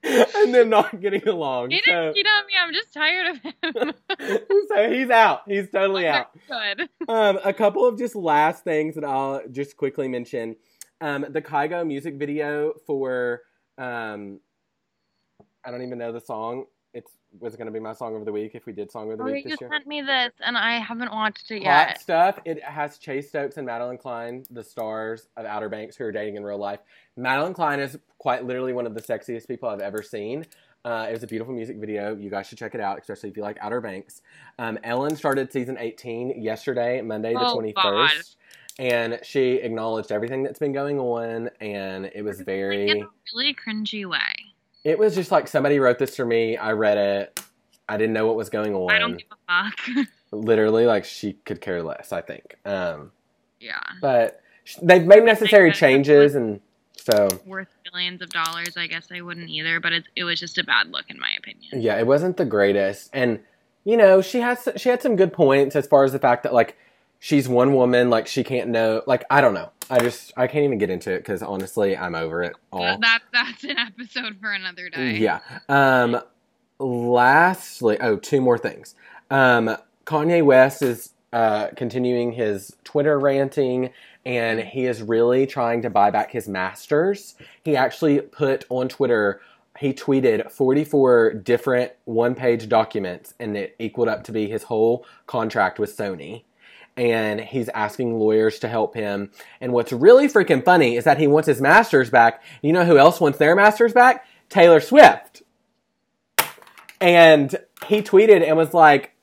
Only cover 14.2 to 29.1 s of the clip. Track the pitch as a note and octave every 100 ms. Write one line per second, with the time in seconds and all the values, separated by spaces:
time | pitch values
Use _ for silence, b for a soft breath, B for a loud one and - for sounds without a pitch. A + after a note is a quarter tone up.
14.2 | G2+ G2 _ _ _ _ _ _ _ _
15.2 | _ _ _ _ B2+ B2 B2+ B2 A#2 A#2
16.2 | _ A2+ A2+ B2 C3 _ _ A#2+ _ _
17.2 | _ G2 A2+ A2 A2+ A2 A2 A2 A#2+ A2
18.2 | G#2+ G#2 G#2+ A#2+ - G2 G2+ A#2 G#2+ A3
19.2 | C4 C#4 C#4 D#4 B3 D4+ C#4+ D4 C#4 C4+
20.2 | B3 _ - A#3+ G#3+ A#3 G#3+ A3+ A#3+ G#3+
21.2 | G#3+ - - A3 F#3+ F3 C#3+ - - E3
22.2 | F3+ G3 E3 D#3 C3+ C#3+ D3 - - C3+
23.2 | C#3+ D#3 C#3 D3 C3 A#2 B2 B2 C3+ A#2
24.2 | A#2 B2+ C3 A#2+ G#2+ - A2 A2 A2 A2+
25.2 | _ - A2 G#2+ G#2+ G#2+ G#2+ - A#2 G#2
26.2 | G#2+ G#2 G2+ G2+ G2+ G2+ _ b b -
27.2 | B2+ C3+ D#3+ F#3 D#3+ C#3+ C#3 B2+ _ _
28.2 | - B2 B2 B2+ C3 B2 A#2 A2 -